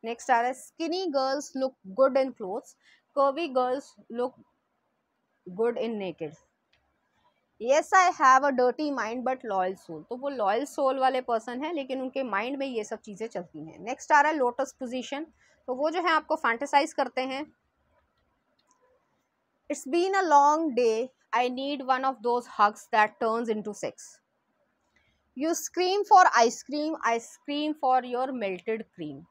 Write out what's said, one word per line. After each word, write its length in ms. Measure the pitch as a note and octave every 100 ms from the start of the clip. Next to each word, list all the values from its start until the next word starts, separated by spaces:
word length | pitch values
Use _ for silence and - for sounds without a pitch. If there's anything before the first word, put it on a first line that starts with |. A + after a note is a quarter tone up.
| A3+
नेक्स्ट 260 | A#3 -
आ 100 | A#3+
रहा 100 | A#3+
है, 20 |
"Skinny 520 | C4 - _ E4 F4+ F#4+
girls 560 | C#4 C4+ C#4 C#4+ C4
look 380 | C4 C4 F#3+ F#3+
good 240 | C4+ C4 C4
in 80 | B3
clothes, 340 | G3+ G3+ - _ _ _ _ -
curvy 320 | C#4 C#4 E4+ B3+
girls 260 | B3+ C4 - _ _ A#3
look 100 | B3 - _ _ _ _ _ _ _ _ _ _ - F3+
good 120 | A3+ A#3
in 120 | A3+
naked। 460 | A3 F#3+ E3 D#3 D#3 _ _ _ _ _ _ _ _ _ _ _ _ A3+
Yes, 220 | C#4+ D#4+
I 280 | F#4+ F4+ E4+
have 220 | C#4 C4
a 80 | C#4+ B3+
dirty 320 | B3 A#3+ D4+
mind 260 | C#4 G#3+ A#3+
but 200 | B3 B3+
loyal 360 | A#3+ G3 F#3
soul।" 300 | F#3+ - D#3+ D#3+
तो 80 | B3
वो 120 | C#4
लॉयल 360 | C4+ G3+ G#3+ C#4+
सोल 340 | - C4+ C4+
वाले 220 | C4 C4
पर्सन 420 | B3+ A3+ A3 B3
हैं, 100 | D4+
लेकिन 280 | E4+ C4 C4
उनके 220 | C4 C4+
माइंड 340 | B3+ G3 A#3 C#4
में 100 | C4+
ये 160 | A#3+
सब 160 | G#3 G#3+
चीज़ें 280 | - F#3+ A3+
चलती 380 | G3+ - D#3 D#3+
हैं। 140 | -
नेक्स्ट 320 | G3 B3+ -
आ 100 | D4+
रहा 100 | C#4+
है 60 | D#4
लोटस 340 | B3 A#3+ C4 -
पोजीशन, 440 | B3+ B3+ A3+ C#4 D#4+ _ _ _ -
तो 80 | B3+
वो 140 | D4+
जो 120 | E4
है 80 | F4
आपको 260 | D#4+ D#4 D#4+
फैंटेसाइज 580 | A#3 A#3 C#4+ C#4+ D#4
करते 280 | - C4 -
हैं। 320 | C4 C4 D4+ _ _ _ _ _ _ _ _ _ _ _ _ _ _ _ _ _ _ _ _ _ _
"It's 220 | D4 C4+
been 300 | E4 F#4 G4
a 40 | F#4
long 300 | C#4+ C#4+ D4+ E4 A#3+
day, 280 | A#3 A3 B3+ _ _ A3+
I 140 | B3
need 320 | B3+ C#4 C#4+
one 200 | C4 C4
of 140 | C4+ B3 A3
those 180 | A#3+ A#3 -
hugs 220 | G#3 G#3+ -
that 160 | A3+ G#3+ -
turns 260 | A#3 A3+ A#3
into 240 | G#3+ G#3 G3+
sex। 100 | C#3+ - - - _ _ _ _ _ _ _ _ _ _ _ -
You 100 | D4+
scream 500 | E4+ - - F4+ G4
for 260 | G4 G4+ F4+
ice 320 | - A#3 - -
cream, 240 | D4 D4+ D#4+ A3+
I 120 | A#3
scream 540 | A3+ - - C#4+ D4+ D4+ C4
for 160 | B3+ B3
your 240 | B3 C4
melted 500 | C4 G3+ F#3 - A3
cream।" 440 | - - D#3 C#3 E3